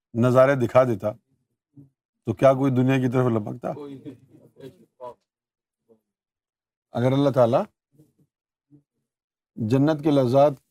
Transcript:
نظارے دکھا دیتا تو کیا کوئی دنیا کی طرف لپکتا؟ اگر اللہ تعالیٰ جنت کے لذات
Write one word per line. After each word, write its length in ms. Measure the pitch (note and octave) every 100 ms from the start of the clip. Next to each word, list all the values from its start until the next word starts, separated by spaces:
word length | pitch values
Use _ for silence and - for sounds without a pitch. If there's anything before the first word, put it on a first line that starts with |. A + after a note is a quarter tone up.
| _ A#2 B2+
نظارے 400 | B2 C3 C#3 A#2
دکھا 160 | B2+
دیتا 280 | B2+ G#2+ G#2+ A2 _ _ _ _ _ C#3+ - _ _ _ -
تو 80 |
کیا 200 | - C3+
کوئی 180 | C3 C#3
دنیا 240 | B2 B2+ C3
کی 160 | B2+
طرف 200 | B2+ B2+
لپکتا؟ 360 | A2+ A2 B2 - D3 C#3+ C3+ C#3+ B2 _ - _ _ C3+ - A2+ _ B2 A2+ _ _ _ _ _ _ _ A2 _ _ _ _ _ _ _ _ _
اگر 200 | A#2 B2+
اللہ 180 | C3+ C#3+ B2+
تعالیٰ 280 | A#2 C#3 A3 _ _ _ _ _ _ _ _ _ _ C#3+ _ _ _ _ _ _ _ -
جنت 480 | A2 C3+ D3 D3+
کے 80 | D#3
لذات 420 | C#3+ B2 C3+ D3 C3+ _